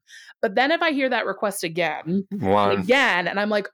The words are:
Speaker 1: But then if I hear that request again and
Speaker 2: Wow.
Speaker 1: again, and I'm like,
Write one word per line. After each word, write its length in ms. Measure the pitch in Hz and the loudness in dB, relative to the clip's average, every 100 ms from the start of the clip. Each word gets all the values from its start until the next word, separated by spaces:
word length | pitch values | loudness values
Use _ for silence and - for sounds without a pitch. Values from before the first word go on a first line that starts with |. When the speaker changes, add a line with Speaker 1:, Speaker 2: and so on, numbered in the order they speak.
| _ - - - | _ -20 -20 -4
Speaker 1:
But 140 | 226 | -2
then 160 | 202 269 | 0 0
if 120 | 330 | 2
I 100 | 339 | 0
hear 160 | 277 262 | 0 0
that 180 | 240 - | 0 -2
request 380 | 196 214 190 | -4 -4 -4
again 640 | 170 165 165 147 160 190 190 | -6 -2 -2 -4 -4 -4 -4
and 120 | 196 | -4
Speaker 2:
Wow. 280 | 190 202 202 | 2 4 4
Speaker 1:
again, 560 | 196 185 269 240 180 170 | 2 2 2 4 2 0
and 140 | 202 | -2
I'm 100 | 208 | 0
like, 180 | 208 202 | -2 -2